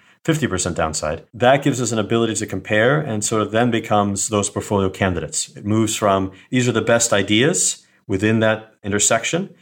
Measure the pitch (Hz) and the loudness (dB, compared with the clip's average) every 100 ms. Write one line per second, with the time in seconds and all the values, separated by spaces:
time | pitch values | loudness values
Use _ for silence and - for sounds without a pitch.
0 | _ _ - 156 202 92 90 80 82 78 | _ _ -2 0 0 -2 -2 -2 -4 -2
1 | 76 78 - 110 123 139 143 123 113 113 | -6 -6 -10 0 4 4 2 -2 -2 -2
2 | 95 117 117 107 104 95 - 107 117 151 | 0 0 0 -2 -6 -8 -2 2 2 2
3 | 151 107 - 110 101 107 120 113 - 104 | -2 -4 -2 -2 0 2 2 0 0 0
4 | 101 98 - 104 98 104 - 101 95 - | 2 -2 -2 0 0 -4 -2 0 0 0
5 | 98 85 76 - - - 104 110 110 - | -2 0 -4 -6 -8 -8 -2 0 0 0
6 | 107 95 95 - - 127 123 110 107 117 | 2 2 0 -8 -4 0 2 0 2 2
7 | - 101 95 107 143 185 - - _ _ | 2 0 2 2 2 2 -2 -4 _ _
8 | - 98 107 113 110 107 - _ 101 101 | -6 0 2 2 2 0 -4 _ -4 0
9 | - 113 - 170 196 - | 2 0 0 -4 -6 -12